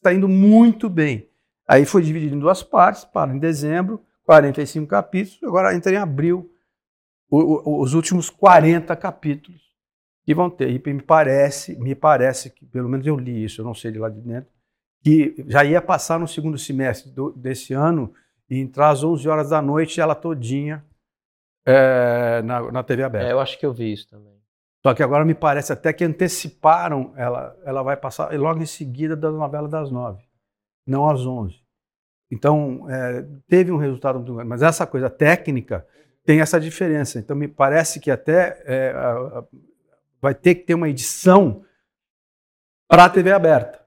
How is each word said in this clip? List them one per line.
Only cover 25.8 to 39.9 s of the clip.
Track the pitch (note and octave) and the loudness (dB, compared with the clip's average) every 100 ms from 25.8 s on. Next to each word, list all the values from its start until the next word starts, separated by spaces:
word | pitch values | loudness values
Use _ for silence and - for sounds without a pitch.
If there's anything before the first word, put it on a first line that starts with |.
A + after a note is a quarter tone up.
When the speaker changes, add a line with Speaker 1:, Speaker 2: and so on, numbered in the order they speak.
| D#3+ | -4
Speaker 1:
que | D#3 | -2
anteciparam, | E3+ D#3 F#3 - D#3+ _ D#3 E3 F3 C#3+ B2+ | -4 -2 -4 -4 -12 _ 2 2 0 -4 -6
ela, | C#3 B2 B2 B2+ - | -8 -6 -6 -10 -14
ela | C#3+ C3+ | -8 -6
vai | C3 C#3 | -4 -6
passar | C3+ - D3+ D3+ | -8 -8 -6 -4
logo | D3 D#3+ | -4 -4
em | D#3+ | -6
seguida | - C#3 B2+ D#3 | -10 -14 -8 -8
da | D#3 D#3 | -4 -6
novela | D#3 D3 D3 D3+ | -6 -8 -8 -8
das | D#3 C#3+ | -8 -8
nove, | B2 B2 G2 _ _ _ _ _ _ | -8 -10 -12 _ _ _ _ _ _
não | - C3+ D3+ | -6 0 0
às | C#3 | 0
onze. | B2+ B2+ G2 - _ _ _ _ _ _ _ | -4 -8 -10 -12 _ _ _ _ _ _ _
Então, | A#2 D3 D3+ C#3+ C3 - | -4 0 0 -2 -8 -10
é, | C3 B2 B2 C#3+ C#3 _ | -8 -6 -8 -12 -20 _
teve | F3 F3+ | 2 2
um | E3+ | 0
resultado | D3 B2+ C#3 C3 | -4 -4 -4 -4
muito | B2 | -8
grande, | A#2 A#2 | -12 -10
mas | A#2+ | 0
essa | D3+ D#3+ F3 | 0 0 -4
coisa | C3 B2+ | -4 -6
técnica | - D3 F3 F3 C3 - G2 - _ _ _ | 0 2 2 -2 -8 -6 -10 -10 _ _ _
tem | - D3+ | 2 2
essa | D#3 F3 | 4 0
diferença. | D#3 D#3 F3+ D3+ C#3 A#2+ | -2 -6 -4 -2 -4 -8
Então, | G#2 C#3+ | -8 -8
me | D3 | -8
parece | - C#3 D3+ D#3+ - | 0 2 2 0 -4
que | D3 | -4
até, | B2+ - E3 F3 - | -4 0 0 0 -6
é, | - C3 C3 | -6 -4 -4
a, | B2+ B2+ | -4 -4
a, | A#2+ C3 C#3+ - - _ _ _ | -4 -8 -12 -16 -20 _ _ _